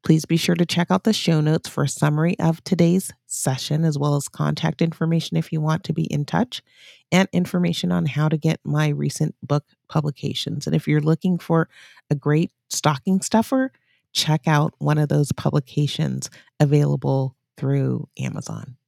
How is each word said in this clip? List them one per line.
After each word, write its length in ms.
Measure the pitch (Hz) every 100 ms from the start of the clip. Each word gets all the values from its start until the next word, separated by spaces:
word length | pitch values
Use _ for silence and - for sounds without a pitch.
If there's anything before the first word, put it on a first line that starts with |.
Please 220 | - 160 -
be 120 | 165
sure 180 | - 170
to 100 | 170
check 260 | - 175
out 120 | 190
the 80 | -
show 300 | 214 - 160
notes 260 | 151 160 -
for 160 | -
a 60 | 143
summary 480 | - 147 151 165 -
of 240 | 165 165
today's 480 | - 170 170 180 - - _
session, 580 | - - 131 - 151
as 140 | 165 147
well 180 | 147 143
as 140 | -
contact 520 | - 147 151 160 -
information 540 | 165 - 165 165 - 165
if 160 | 160
you 80 | 160
want 240 | 151 156
to 100 | -
be 100 | 160
in 200 | 165 143
touch, 380 | 143 - 247 - _ _ - - _
and 160 | 175 190
information 580 | 180 180 175 175 165 180
on 140 | 175 165
how 240 | 143 151
to 80 | 156
get 220 | 160 -
my 260 | - 147 151
recent 460 | 143 147 - 151 -
book 240 | - 147 - _ _
publications. 760 | 160 147 135 147 - - - 147
And 80 | 160
if 120 | -
you're 140 | 151
looking 360 | 147 165 185 175
for 300 | - 165 156 - - - _
a 60 | 143
great 360 | 147 151 170 _ _
stocking 520 | - 147 147 - 190
stuffer, 500 | - 214 226 262 262 _ _ _ _ -
check 300 | - 151 -
out 260 | 151 151 _
one 180 | 147 151
of 120 | 147
those 220 | 147 147
publications 960 | - 143 147 - - 147 - 151 131 - - _ _
available 760 | 147 147 143 143 139 135 131 _ _ -
through 520 | 135 139 131 127 - -
Amazon. 580 | - - - 53 - -